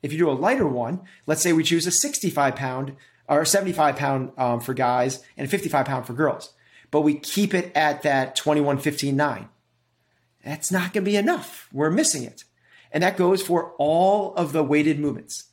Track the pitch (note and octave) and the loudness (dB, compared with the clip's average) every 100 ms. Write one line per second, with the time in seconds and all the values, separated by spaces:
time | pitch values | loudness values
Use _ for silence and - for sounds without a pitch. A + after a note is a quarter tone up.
0 | C#3+ D#3 E3+ C3 F3+ C4+ F3 B2 A#2 F#3 | -6 0 2 2 0 2 0 0 -4 -6
1 | - - - D#3 F3+ D#3+ D#3 E3+ F3 - | -8 -18 -4 0 2 2 4 0 2 0
2 | C#4+ C#4+ F#3+ D3+ C#3 C3 C3+ B2+ C3+ C3+ | 0 -2 -2 2 0 0 -4 -4 -6 -10
3 | _ _ - C#3+ D#3 G3 F#3+ F3 D3+ C#3 | _ _ 0 0 2 2 0 2 2 2
4 | C#3+ C3+ C3 - B2+ A#2+ A#2+ C3 B2+ B2 | -2 -2 -4 -2 -2 -2 -4 0 0 2
5 | B2 C3 - - C#3 G3 F3+ D3 C3 C3 | 0 -4 -14 -10 -4 -2 0 -2 0 -4
6 | A#2+ B2 D3+ - - _ _ - _ D3 | -6 0 0 0 -10 _ _ -20 _ 2
7 | D3+ D3 - - G3+ F#3+ F3 D3 D3+ D3 | 2 0 -4 0 2 0 0 0 2 0
8 | D3+ C3+ C3 - - D3+ C#3+ C3+ D3+ C#3+ | 0 0 0 -2 0 2 2 0 -2 -4
9 | C#3 C#3 D3 G#2+ F#2 _ _ _ _ _ | -2 0 0 -2 -12 _ _ _ _ _
10 | _ _ _ _ - D#3 - F#3 F3+ G#3 | _ _ _ _ -12 -8 -2 -2 -2 -2
11 | G3 G3+ G#3+ F4 - - - C3+ D3+ F#3+ | 0 2 2 -2 -6 -18 -14 -2 0 2
12 | D4+ D3+ A#2+ - - _ _ - _ D3+ | 0 -2 -8 -14 -20 _ _ -20 _ 0
13 | F3+ F#3+ F3+ F#3+ F#3+ F3 - - D3 E3 | 0 2 2 2 2 -2 -2 -2 0 4
14 | F#3+ G#3 - - D#3+ D3+ C#3+ D3+ D3+ D3 | 4 2 0 -2 -2 0 2 4 2 2
15 | D3 B2 - - - | -2 -4 -12 -16 -16